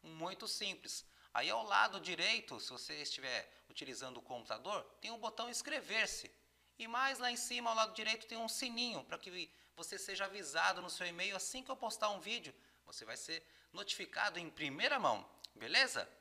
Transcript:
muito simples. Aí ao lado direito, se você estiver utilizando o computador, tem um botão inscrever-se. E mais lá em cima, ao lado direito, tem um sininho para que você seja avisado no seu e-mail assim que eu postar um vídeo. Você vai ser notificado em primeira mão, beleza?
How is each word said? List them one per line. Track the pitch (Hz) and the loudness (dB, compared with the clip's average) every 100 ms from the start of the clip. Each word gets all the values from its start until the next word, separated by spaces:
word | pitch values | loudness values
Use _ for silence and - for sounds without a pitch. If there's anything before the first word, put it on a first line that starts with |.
muito | 160 160 165 190 220 | -14 -6 -4 -4 -4
simples. | - 202 180 - - - - - | -2 -2 -4 -6 -8 -10 -20 -2
Aí | - 147 | 0 4
ao | 220 | 2
lado | 220 202 220 190 | 6 6 6 4
direito, | 165 165 190 226 - 120 | -2 2 4 2 -2 -8
se | - | -8
você | 123 - 151 | -8 -8 -6
estiver | 143 - 131 117 - - - | -6 -4 -2 -2 -4 -16 -12
utilizando | - 135 117 131 120 | -10 -8 -6 -8 -10
o | |
computador, | - 123 110 110 147 196 - - | -8 -10 -4 -6 -2 -4 -4 -12
tem | 208 | -10
um | 226 | -4
botão | 226 214 240 | -4 -2 -4
inscrever-se. | 240 - 294 - 226 208 - - - _ _ _ - | -2 -2 -4 0 2 2 0 -8 -16 _ _ _ -12
E | 226 | -2
mais | 233 269 262 | 2 2 4
lá | 247 | 0
em | 240 | 0
cima, | - 240 233 | -2 0 2
ao | 220 | 6
lado | 220 | 4
direito, | 220 220 220 - | 4 0 0 -2
tem | 226 | -4
um | 226 | -2
sininho | - 254 233 240 185 - | -2 -2 0 0 -2 -4
para | 170 | -8
que | 190 180 160 - - | -6 -8 -8 -10 -20
você | - 165 196 | -10 -6 -6
seja | - 190 196 | -4 -2 -2
avisado | 202 160 151 185 185 | -2 -2 4 6 4
no | 180 | -2
seu | - 175 | -2 -2
e-mail | 170 190 190 | 0 0 0
assim | - 262 | -2 -4
que | 262 | -6
eu | 262 | -2
postar | 226 - 214 | -2 2 2
um | 202 | 2
vídeo. | 190 233 151 - - _ - | -4 -4 -6 -16 -20 _ -14
Você | - 110 | -12 -8
vai | 127 | -8
ser | - 160 - - - | -6 -6 -8 -20 -14
notificado | 175 165 - 185 - 202 175 | -8 -2 -2 -2 2 2 0
em | 165 | -8
primeira | - 147 139 240 277 | -4 -4 2 4 6
mão, | 160 107 - - - | 4 4 -2 -16 -18
beleza? | 107 113 214 262 123 90 - | -10 2 4 4 2 -4 -10